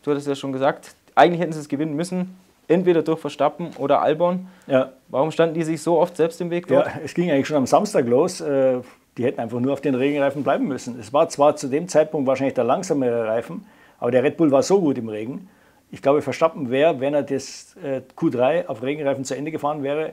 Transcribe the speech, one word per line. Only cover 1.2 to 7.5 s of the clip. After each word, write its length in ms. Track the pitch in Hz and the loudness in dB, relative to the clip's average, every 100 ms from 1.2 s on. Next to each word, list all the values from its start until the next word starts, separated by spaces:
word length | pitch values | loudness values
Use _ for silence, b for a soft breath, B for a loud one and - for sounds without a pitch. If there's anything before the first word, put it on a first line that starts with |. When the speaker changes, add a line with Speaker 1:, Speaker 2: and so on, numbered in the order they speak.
| 165 170 | 6 6
Speaker 1:
hätten 120 | 165 | -4
sie 60 | 156 | -6
es 100 | 147 | -6
gewinnen 260 | 139 160 147 | -4 -2 -4
müssen, 400 | 180 180 180 - _ _ - | -4 -4 -6 -8 _ _ 0
entweder 360 | 170 180 170 | 2 4 2
durch 160 | 156 160 | 2 -2
Verstappen 520 | 147 - 147 - 170 - | -4 0 0 0 -12 -6
oder 240 | 139 139 | 0 2
Albon. 460 | 120 156 175 185 185 B - | 2 2 0 0 -6 B 0
Speaker 2:
Ja. 280 | 131 131 - - | 0 0 -6 -6
Speaker 1:
Warum 200 | 123 156 | -2 -2
standen 240 | 151 165 | 2 0
die 100 | 160 | 2
sich 200 | 160 160 | -2 -2
so 160 | 165 170 | 0 2
oft 160 | 175 - | 2 0
selbst 240 | 165 - | -2 -2
im 80 | 175 | -6
Weg 180 | 175 175 | -6 0
dort? 200 | 135 - | 2 2
Speaker 2:
Ja, 60 | 151 | -4
es 100 | 151 | -8
ging 160 | - 175 | -2 0
eigentlich 180 | 139 | 2
schon 100 | 131 | 2